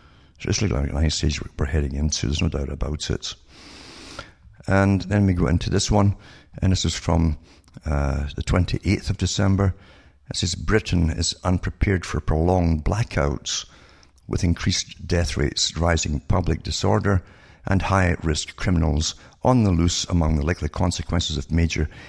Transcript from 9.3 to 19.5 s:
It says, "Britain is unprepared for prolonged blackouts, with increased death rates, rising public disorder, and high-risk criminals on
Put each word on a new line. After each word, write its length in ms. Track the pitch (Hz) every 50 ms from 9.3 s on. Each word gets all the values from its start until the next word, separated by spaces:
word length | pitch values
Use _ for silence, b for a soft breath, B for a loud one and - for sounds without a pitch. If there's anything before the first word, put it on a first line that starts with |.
| - - 101 98 98 92 98 95 - B B B B B B B B B B -
It 60 | -
says, 180 | - 104 90 87
"Britain 560 | - 76 - 101 110 - - - 87 82 80
is 240 | 78 - 85 - - -
unprepared 640 | - 90 92 85 - 85 - - - 104 95 87 -
for 140 | - - -
prolonged 640 | - - 80 78 82 87 92 92 85 82 82 76 76
blackouts, 800 | - 95 104 120 - - - 71 71 65 - - - - - - B B B B B B B B B B B _ -
with 160 | - - -
increased 640 | 87 87 - - - - - - - - - 85 -
death 280 | 90 87 85 - -
rates, 400 | - 71 - - - - - -
rising 440 | - 85 85 85 80 - - 76 67
public 420 | - - - 90 87 82 - -
disorder, 600 | - - - - - 98 101 107 98 101 98 92 - B B B B B B B B
and 160 | - 98 95
high-risk 720 | - - 95 98 92 87 82 - - 82 73 - - - -
criminals 640 | - - 104 90 82 80 80 76 73 78 - - B B B B B
on 220 | - 123